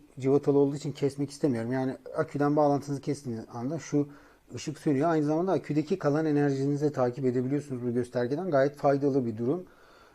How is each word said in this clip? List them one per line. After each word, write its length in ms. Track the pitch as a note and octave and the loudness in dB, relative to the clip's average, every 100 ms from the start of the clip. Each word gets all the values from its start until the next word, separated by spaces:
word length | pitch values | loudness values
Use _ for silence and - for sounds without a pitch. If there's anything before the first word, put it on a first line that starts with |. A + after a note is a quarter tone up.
| - - | -14 -4
cıvatalı 400 | C3 C#3 C#3+ C#3+ | 2 4 4 4
olduğu 180 | C#3 C#3+ | 4 0
için 160 | D3 | -6
kesmek 380 | - C#3+ C#3 C#3+ | -2 -2 -2 -6
istemiyorum. 420 | - D#3 A#2 A2+ | -2 0 0 -2
Yani 240 | C3 C3 - - - | -2 -2 -6 -8 -6
aküden 400 | D#3 C#3 D3 D3 | -4 0 2 4
bağlantınızı 440 | D3 C#3+ C#3 C#3 | 4 2 -2 -6
kestiğiniz 440 | D3 C3+ B2 A2+ - | -4 -6 -6 -8 -10
anda 260 | A#2+ B2 D#3+ | -8 -6 -6
şu 300 | - D3 C#3+ - - _ - | -2 -2 -2 -6 -20 _ -16
ışık 240 | A#2+ - D3 | -12 -10 -4
sönüyor. 300 | D#3+ C3+ E3 | 0 2 2
Aynı 180 | D#3+ D3 | 2 2
zamanda 260 | D#3 F#3+ | 0 2
aküdeki 460 | D3+ - D3+ D3+ F#3 | 0 0 -2 -2 0
kalan 280 | D3 D3 D#3+ | 0 2 2
enerjinizi 640 | D3 C#3+ C3+ C#3 C#3+ D3 | 2 2 2 0 0 0
takip 320 | C#3+ B2 B2 | 2 0 0
edebiliyorsunuz 580 | C3 B2 B2+ C#3+ C#3+ B2 | 0 0 0 -2 -4 -6
bu 120 | B2 | -2
göstergeden. 560 | A#2+ A#2+ B2+ A#2+ D3 F#3 | -2 -2 -2 -2 -2 0
Gayet 260 | D3 C3+ - | 2 2 2
faydalı 500 | C#3+ C#3 C#3+ C3+ A#2 | 2 2 2 2 0
bir 120 | A2 | -2
durum. 260 | A#2+ - - - - - - | -2 -2 -6 -18 -20 -20 -20